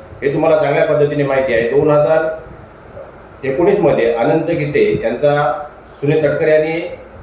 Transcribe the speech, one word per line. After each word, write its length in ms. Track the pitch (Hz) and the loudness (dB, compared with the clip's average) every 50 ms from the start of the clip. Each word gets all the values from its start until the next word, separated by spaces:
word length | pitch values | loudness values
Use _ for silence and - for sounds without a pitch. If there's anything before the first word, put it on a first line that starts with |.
| - - - - | -20 -20 -10 -6
हे 100 | 123 143 | -4 -2
तुम्हाला 240 | 139 156 156 165 156 | -2 0 2 2 2
चांगल्या 280 | 151 147 143 147 160 - | 2 2 0 0 0 0
पद्धतीने 380 | 151 147 147 147 143 143 143 | 2 2 2 2 0 0 0
माहिती 320 | 139 139 135 131 131 120 117 | -2 0 0 0 0 0 0
आहे. 80 | 113 | 0
दोन 280 | 117 117 135 143 147 151 | 0 0 0 2 2 4
हजार 340 | 147 147 147 160 160 156 - - - - - - - - - - - - - - - - - - - - - - - - 131 | 4 2 2 2 2 0 0 -2 -6 -8 -12 -16 -20 -20 -20 -20 -20 -20 -20 -20 -18 -18 -18 -18 -20 -20 -20 -20 -16 -8 -6
एकोणीस 340 | 135 - 175 175 202 190 - | -4 -2 0 2 2 2 4
मध्ये 360 | 165 143 135 113 117 117 117 | 2 2 2 2 2 0 0
अनंत 280 | 117 - 156 160 160 | 0 0 0 0 0
गीते 580 | - 170 170 147 143 - 143 127 104 104 - - 110 | 0 -2 -2 -2 -2 -2 0 2 2 2 0 0 -2
यांचा 600 | 117 123 120 147 147 147 147 147 151 - - - - - - - | -2 -2 0 0 0 2 2 0 0 -2 -4 -8 -12 -16 -20 -20
सुनील 380 | - - - 143 143 156 156 151 | -20 -12 -6 -2 0 0 2 2
तटकरे 260 | 139 147 - 160 156 | 0 0 0 2 2
यांनी 480 | 156 156 156 160 165 170 - - - - - - - - | 4 4 2 0 -2 -6 -6 -8 -10 -14 -16 -18 -20 -20